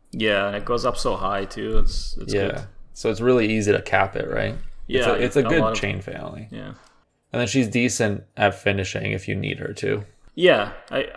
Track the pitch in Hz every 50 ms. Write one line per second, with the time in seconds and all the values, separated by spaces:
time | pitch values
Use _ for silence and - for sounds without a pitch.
0 | _ - - - 110 107 101 98 101 101 101 104 - - 120 117 123 120 110 -
1 | - 123 95 87 95 98 101 98 98 - - 113 104 110 110 107 110 - - -
2 | - - - - 107 107 104 98 98 - - - - - - - - - - -
3 | - 113 104 107 117 123 127 123 107 107 110 110 104 104 101 - - - 98 98
4 | 95 95 - - 53 - - - 104 104 - - - - - - - - - 131
5 | 120 117 110 104 120 - - 147 131 113 165 160 110 110 113 98 101 101 101 98
6 | 98 - 92 - - - - - 110 107 - - 151 156 151 - - _ _ _
7 | _ _ _ _ _ _ - 120 120 107 - 135 120 104 - 120 120 123 - -
8 | 117 104 101 95 - _ - - 107 98 - - - 101 98 98 95 - - 107
9 | 107 104 104 101 - 101 101 98 101 101 98 101 101 - 101 - 104 98 104 104
10 | 104 - - _ _ - - 160 175 180 139 110 101 - - - - - 127 135
11 | - - -